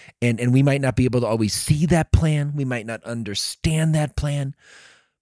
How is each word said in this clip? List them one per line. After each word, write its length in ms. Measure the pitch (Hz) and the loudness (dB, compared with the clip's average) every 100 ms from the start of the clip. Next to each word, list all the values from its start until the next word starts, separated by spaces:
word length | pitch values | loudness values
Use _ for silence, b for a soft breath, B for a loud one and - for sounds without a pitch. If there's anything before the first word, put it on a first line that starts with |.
| B B | B B
And, 160 | 120 113 | -2 0
and 140 | 123 | 2
we 100 | 131 | 4
might 200 | 139 139 | 4 2
not 140 | 131 131 | 0 0
be 100 | 123 | 0
able 140 | 123 | 0
to 60 | 113 | 0
always 280 | 113 107 | 0 0
see 320 | - - 151 165 | 0 0 0 2
that 260 | 170 156 | 2 4
plan. 400 | - 165 151 143 | 2 2 0 -2
We 120 | 147 131 | -4 -4
might 180 | 123 | -4
not 180 | 110 110 | -6 -10
understand 920 | 101 117 107 98 - - 170 160 160 | -8 -8 -6 -6 -6 -4 -2 0 2
that 220 | 156 147 - | 2 -2 -4
plan. 380 | 147 143 135 - B B B B B B | -4 -4 -6 -10 B B B B B B